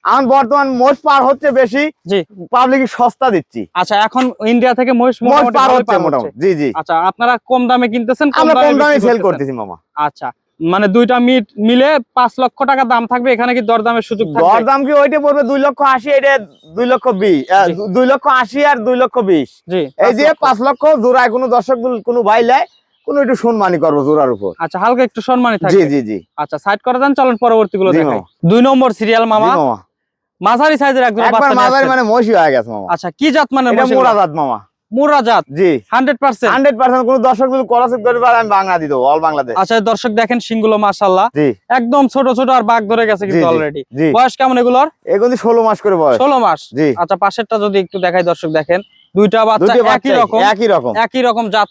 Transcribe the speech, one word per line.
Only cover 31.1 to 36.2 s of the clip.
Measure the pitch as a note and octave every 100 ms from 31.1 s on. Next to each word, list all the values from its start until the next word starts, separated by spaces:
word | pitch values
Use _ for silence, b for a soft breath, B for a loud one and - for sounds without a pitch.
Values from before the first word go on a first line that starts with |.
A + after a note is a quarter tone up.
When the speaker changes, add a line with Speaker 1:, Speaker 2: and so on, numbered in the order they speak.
| G#3+
Speaker 2:
জোড়া | A#3
Speaker 1:
একবার |
Speaker 2:
বাচ্চা | A3+ C#4+
নিয়ে | B3
Speaker 1:
মাঝারি | B3+ C4+
Speaker 2:
আসছেন। | C4+
Speaker 1:
মানে | C4
মহিষ | A3+ A#3 A3
হয়ে | G3+ D#3+
গেছে, | C3 A2+
মামা। | G#2+ F#2+
Speaker 2:
আচ্ছা, | F3 F3+
কি | - D4+
জাত | C#4 C#4
মানে | C4+ B3+
Speaker 1:
এটা | A#3
Speaker 2:
মহিষ | C4
এগুলো? | C4
Speaker 1:
মোরা | B3 G#3
জাত, | F3+
মামা। | D3+ C#3+ A2 - _ _
Speaker 2:
মোরা | A3+ D4 D4
জাত? | A#3 G#3 D3
Speaker 1:
জি। | C#3+ F#3+ C3+ _
Speaker 2:
হান্ড্রেড | A#3+ C4
পার্সেন্ট? | C4+